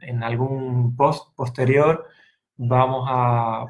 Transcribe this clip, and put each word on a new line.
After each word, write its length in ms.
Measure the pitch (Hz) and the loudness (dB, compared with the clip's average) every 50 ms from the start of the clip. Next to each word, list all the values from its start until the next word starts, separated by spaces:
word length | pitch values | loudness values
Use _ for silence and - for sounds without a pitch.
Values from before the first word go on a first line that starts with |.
| - | -14
en 200 | 131 120 120 113 | -8 -6 -6 -4
algún 720 | 117 117 117 131 135 135 135 131 131 123 123 123 120 120 | -4 -2 -2 -2 -2 -4 -4 -6 -4 -2 0 0 0 0
post 380 | - 139 151 151 - - _ _ | 2 2 2 2 0 -8 _ _
posterior, 720 | - 131 123 - - 127 127 135 143 147 156 160 160 - - _ _ _ _ _ _ _ _ _ | -8 -8 -8 -4 -2 2 2 4 4 4 4 2 0 -2 -14 _ _ _ _ _ _ _ _ _
vamos 500 | - 127 120 127 127 131 131 131 131 127 135 | -6 -2 0 2 2 2 2 0 -4 -4 -2
a, 580 | 131 127 123 123 120 120 117 113 113 113 120 120 | -2 0 2 2 2 2 0 -2 -4 -6 -8 -8